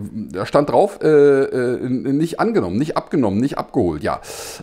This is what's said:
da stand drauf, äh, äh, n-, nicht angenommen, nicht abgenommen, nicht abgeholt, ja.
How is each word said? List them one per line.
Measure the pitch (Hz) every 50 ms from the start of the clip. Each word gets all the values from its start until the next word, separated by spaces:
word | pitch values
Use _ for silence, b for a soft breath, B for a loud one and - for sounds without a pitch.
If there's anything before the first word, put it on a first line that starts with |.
| 101 98
da | - 110 104 - - 90 104
stand | - - 143 147 -
drauf, | 117 127 180 202 - -
äh, | - 156
äh, | 156 147 143 143 139 135 139 139 - 127 123 120 123 - -
n-, | 127 127 123 - 131 135 143
nicht | 160 170 - -
angenommen, | 175 220 233 196 110 87 90 107
nicht | 147 156 -
abgenommen, | - - - - 165 127 101 95 104
nicht | 123 143 - -
abgeholt, | - - - 139 104 87 78 76 90
ja. | 92 69 - B B B B B B B B